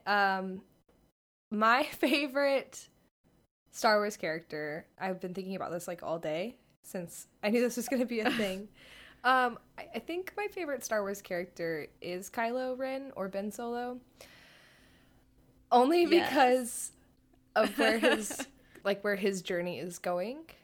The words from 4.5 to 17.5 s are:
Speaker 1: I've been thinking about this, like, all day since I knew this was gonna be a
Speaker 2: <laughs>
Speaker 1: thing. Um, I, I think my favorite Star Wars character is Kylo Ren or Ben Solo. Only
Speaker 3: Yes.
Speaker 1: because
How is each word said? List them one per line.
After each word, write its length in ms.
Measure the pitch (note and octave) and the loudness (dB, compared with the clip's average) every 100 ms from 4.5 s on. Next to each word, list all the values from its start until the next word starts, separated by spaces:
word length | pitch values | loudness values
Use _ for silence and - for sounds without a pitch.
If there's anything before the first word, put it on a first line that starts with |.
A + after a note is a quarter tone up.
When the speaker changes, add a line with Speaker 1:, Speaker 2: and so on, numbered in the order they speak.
| D#3 D3+ D#3 - - | -8 -8 -8 -12 -8
Speaker 1:
I've 220 | F#3+ F#3 | -6 -6
been 140 | F#3 | -6
thinking 220 | F3+ F#3+ F#3+ | -8 -6 -6
about 140 | - | -6
this, 140 | E3+ E3+ | -6 -8
like, 140 | F3 | -10
all 160 | - E3 | -6 -4
day 380 | D#3+ D#3 G#3 - _ _ | -4 -4 -6 -10 _ _
since 440 | - G3 - - - _ | -12 -10 -10 -12 -18 _
I 60 | G#3 | 0
knew 120 | A#3 | 2
this 140 | A#3+ A#3+ | 2 0
was 120 | A#3 | -2
gonna 160 | C4 A#3+ | 0 0
be 140 | A#3 | 0
a 80 | G#3+ | 0
Speaker 2:
<laughs> 60 | A#3+ | 0
Speaker 1:
thing. 300 | G#3 F#3+ G#3+ - - - - - B3 | -2 -2 -8 -18 -20 -20 -20 -2 4
Um, 320 | C4 B3 A#3 _ - | 6 4 0 _ -18
I, 100 | - A3+ | -10 -8
I 40 | |
think 320 | - E4+ F#4+ - | -4 -6 -6 -4
my 100 | G#4 | -6
favorite 360 | G4+ D#4+ C4 - | -4 -4 -4 -2
Star 160 | A3 | 0
Wars 180 | G3 G3+ | 0 -4
character 680 | - F3+ F3+ - E3+ D#3+ - - | -4 -4 -4 -4 -4 -4 -6 -10
is 300 | - F3+ G3 | -8 -8 -8
Kylo 480 | - A3+ B3 B3+ B3+ | -4 -2 -2 -4 -4
Ren 340 | C4 C4+ C4+ - | -4 -6 -8 -8
or 100 | F#3+ | -6
Ben 240 | G3 G#3 | -4 -6
Solo. 480 | G3+ A#3+ A#3+ B3 B3 - - - - - - - _ - _ _ _ _ _ _ _ - | -6 -6 -6 -6 -8 -14 -20 -20 -20 -20 -20 -20 _ -20 _ _ _ _ _ _ _ 4
Only 340 | B3 B3+ E4+ E4+ | 6 6 6 6
Speaker 3:
Yes. 240 | E4+ - | 4 4
Speaker 1:
because 640 | C4 B3+ B3+ A#3 - - - _ _ _ _ _ | 4 6 6 0 -8 -10 -12 _ _ _ _ _